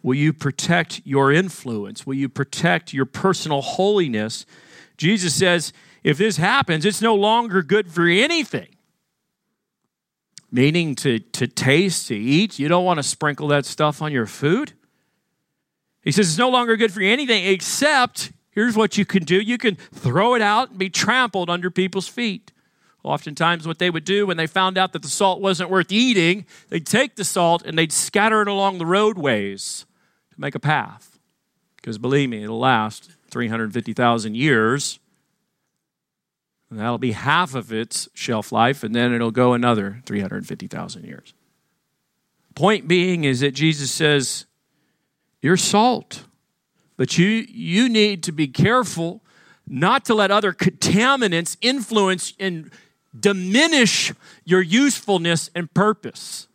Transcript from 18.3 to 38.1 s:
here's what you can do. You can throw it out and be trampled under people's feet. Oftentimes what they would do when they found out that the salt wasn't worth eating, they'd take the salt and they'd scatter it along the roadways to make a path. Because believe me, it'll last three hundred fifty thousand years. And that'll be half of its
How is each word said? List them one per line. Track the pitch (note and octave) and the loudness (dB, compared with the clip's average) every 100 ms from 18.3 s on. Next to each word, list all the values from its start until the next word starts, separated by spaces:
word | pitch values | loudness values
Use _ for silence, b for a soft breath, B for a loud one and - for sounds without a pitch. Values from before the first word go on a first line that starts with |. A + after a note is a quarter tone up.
| _ _ | _ _
here's | - A#3+ G#3+ | -2 0 2
what | G#3+ - | 0 0
you | G3 | 0
can | F#3+ | 0
do. | D3+ F#3 | 2 0
You | G#3+ A#3+ | 0 -2
can | A#3+ F3+ | -2 -4
throw | - - - C#3 A3+ | -14 -6 -2 0 2
it | B3 | 2
out | G#3 G#3+ B3+ | 2 2 -2
and | F#3+ | -4
be | F#3+ | -4
trampled | - - B3+ A#3+ F#3+ F3 | -2 0 0 0 -2 -4
under | F3 F3+ | -4 -2
people's | F3 F#3+ F#3+ F3+ | -2 -2 -2 -8
feet. | - A#3 F#3 - _ _ _ _ _ | -6 -4 -6 -14 _ _ _ _ _
Oftentimes | C#3+ D3 - D3 E3 E3+ D#3+ | -6 -6 -6 -2 0 0 -6
what | D#3+ | -2
they | F3+ | -2
would | D#3+ | -2
do | D3+ G3+ G3+ | -2 -2 0
when | E3 | -2
they | D#3+ | -2
found | F#3+ F#3 F#3 | 0 0 0
out | F#3 | -2
that | E3 | -4
the | C#3+ | -8
salt | - G3 F3 | 0 0 2
wasn't | G3 F3 F3+ | -2 -2 0
worth | F#3+ E3+ | 0 2
eating, | G3+ B3+ G#3 E3 G3 - B B | 2 2 4 4 2 -4 B B
they'd | E3+ D3 | -8 0
take | A3 C#4+ - | 0 0 -4
the | |
salt | F#3 - E3+ E3+ | -4 0 2 2
and | - E3 | 0 -2
they'd | E3 | 0
scatter | - - G#3 G#3+ A3 | -2 -2 2 2 2
it | G#3 | 0
along | G3 G3 F#3+ | 0 -2 -2
the | E3 | 0
roadways | F#3+ G#3+ F#3+ D3 A2 G2+ G2 - - - _ _ _ _ | 2 2 0 0 0 -2 -8 -12 -12 -16 _ _ _ _
to | - | -10
make | C#3+ | -10
a | C3+ | -4
path. | D3 D3+ G#2 G2+ _ _ _ _ _ _ _ _ | 0 0 -2 -12 _ _ _ _ _ _ _ _
Because | - G#2+ | -12 -6
believe | B2 C#3 C#3 | -2 0 -2
me, | A2 | -6
it'll | G#2+ A2+ | -8 -2
last | B2+ A#2+ G#2+ - _ _ _ | 0 2 0 -8 _ _ _
three | B2 A#2+ | -6 -4
hundred | A2+ A2 | -4 -4
fifty | A#2 A2+ | -6 -6
thousand | A2 A#2+ A#2 A2 A2 | 0 2 2 -2 -2
years. | D3+ A#2+ A2 C#3 - - _ _ _ _ _ _ _ _ _ _ _ _ _ _ _ _ _ | 2 2 2 0 -4 -12 _ _ _ _ _ _ _ _ _ _ _ _ _ _ _ _ _
And | A2 | -8
that'll | A2+ A#2+ | -6 -4
be | B2+ | -4
half | G#2 B2 D#3+ F3+ | -4 0 0 0
of | B2+ G2+ | -6 -8
its | A2 A2+ - - | -8 -6 -8 -10